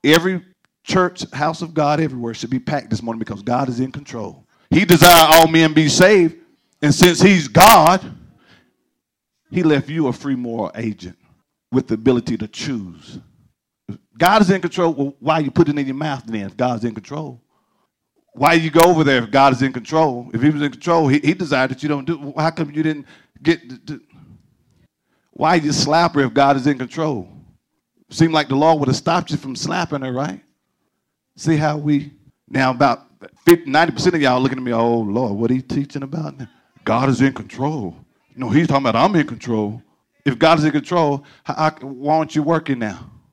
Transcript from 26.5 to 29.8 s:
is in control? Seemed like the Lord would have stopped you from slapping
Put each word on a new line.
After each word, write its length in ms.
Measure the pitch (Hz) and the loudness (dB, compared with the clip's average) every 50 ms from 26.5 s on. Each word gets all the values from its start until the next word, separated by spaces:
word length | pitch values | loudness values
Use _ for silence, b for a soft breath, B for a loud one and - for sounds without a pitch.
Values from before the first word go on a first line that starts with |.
| 143 | 2
is 120 | 135 123 147 | 0 0 -2
in 100 | 143 127 | -2 -2
control? 520 | 131 120 - - 160 156 143 107 92 87 82 - - _ _ _ _ _ _ _ _ _ _ _ _ _ | -6 -12 -8 -6 -6 -6 -6 -8 -10 -14 -20 -20 -20 _ _ _ _ _ _ _ _ _ _ _ _ _
Seemed 240 | - - 160 165 160 | 0 2 2 2 2
like 140 | 156 147 120 | 0 -2 0
the 80 | 135 | 0
Lord 240 | 135 151 160 160 151 | 2 2 2 2 2
would 80 | 143 131 | 2 -2
have 80 | 131 | -2
stopped 360 | - - 165 165 175 165 - | -2 -2 -2 -2 -2 -2 -4
you 60 | 156 139 | -8 -8
from 180 | - 135 127 | -8 -10 -12
slapping 460 | - - 151 165 180 | -10 -8 -6 -6 -6